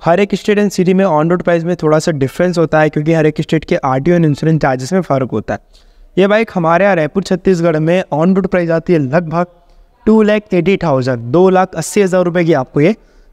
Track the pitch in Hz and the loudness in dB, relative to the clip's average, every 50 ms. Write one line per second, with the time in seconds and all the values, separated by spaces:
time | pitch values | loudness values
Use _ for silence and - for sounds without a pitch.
0 | - 165 175 190 208 202 202 180 - 214 202 208 208 190 - 190 175 180 185 190 | 0 0 2 2 2 0 -2 -4 -2 0 0 0 0 -2 0 0 0 2 2 2
1 | 196 185 151 151 156 170 180 175 - 180 170 170 165 175 180 - 160 151 156 156 | 2 2 2 0 0 0 0 0 0 0 0 0 0 -2 -4 -2 0 0 0 2
2 | - 175 160 131 135 127 - - 175 180 165 170 160 - - 156 156 151 - 156 | 0 0 -2 -2 -2 -4 -2 -2 -2 0 0 0 0 2 2 2 2 0 0 -2
3 | 147 160 165 160 151 151 147 - 151 - 160 156 - - 180 160 - 131 131 135 | -2 0 0 2 2 0 0 -2 -4 -2 -2 -2 -2 -2 -4 -2 -2 -2 -2 -2
4 | 139 175 175 175 165 151 139 - 156 160 160 147 - 139 131 127 131 127 180 190 | 0 0 2 2 2 2 0 0 0 0 0 2 0 0 -2 -2 -4 -4 -4 -2
5 | 160 - 139 131 131 113 - 107 - - 104 - _ _ _ _ _ _ _ - | -2 0 -2 -2 -2 -2 -4 -6 -6 -6 -10 -10 _ _ _ _ _ _ _ -20
6 | - - - 180 196 196 208 220 226 - - 185 165 160 170 175 196 202 190 165 | -16 -6 0 0 2 2 2 0 0 -2 -4 -2 0 2 2 2 2 2 2 0
7 | 151 151 - 196 175 - 196 165 - 190 185 165 165 170 156 151 156 165 180 185 | -2 -2 -4 -4 -2 -2 -4 -2 0 0 0 2 0 0 0 0 0 0 0 -2
8 | - - 143 147 165 185 190 190 185 180 190 180 170 165 165 165 160 - 175 156 | -2 -4 -2 0 0 2 2 0 0 -2 -2 -2 0 0 -2 -2 0 0 0 0
9 | 139 123 143 180 175 151 156 170 180 175 _ _ _ _ _ _ _ _ _ _ | 0 0 -2 -2 -2 -2 -4 -4 -4 -6 _ _ _ _ _ _ _ _ _ _
10 | - 220 220 220 214 208 214 208 208 - 185 175 160 185 196 - 170 160 135 131 | 0 2 4 4 4 2 2 0 -2 -2 -2 0 0 0 0 0 0 0 0 0
11 | 120 135 127 117 117 120 131 175 185 190 185 185 190 190 - 165 156 - - 208 | 0 -2 -4 -4 -4 -2 2 2 4 4 4 2 0 -2 -4 -8 -8 -4 0 0
12 | 196 180 185 185 180 175 165 180 170 165 160 135 127 - - 143 147 185 220 - | 0 2 2 0 0 0 0 0 0 2 0 0 -2 -2 0 0 2 2 0 -2
13 | _ _ _ _ _ _ | _ _ _ _ _ _